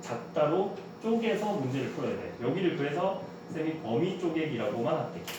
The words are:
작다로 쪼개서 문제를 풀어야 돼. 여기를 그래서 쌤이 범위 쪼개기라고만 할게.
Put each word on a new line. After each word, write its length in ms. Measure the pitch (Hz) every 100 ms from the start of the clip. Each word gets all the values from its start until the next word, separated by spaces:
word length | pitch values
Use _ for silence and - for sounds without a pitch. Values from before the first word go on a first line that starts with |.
작다로 760 | - 117 - - 147 180 208 - - -
쪼개서 500 | 220 226 226 196 208
문제를 360 | 170 131 131 120
풀어야 260 | - 117 -
돼. 160 | - -
여기를 340 | 120 170 175 147
그래서 460 | 143 175 185 196 - - -
쌤이 280 | 165 156 156
범위 380 | 110 113 185 185
쪼개기라고만 760 | 175 160 151 117 104 113 117 -
할게. 240 | - - -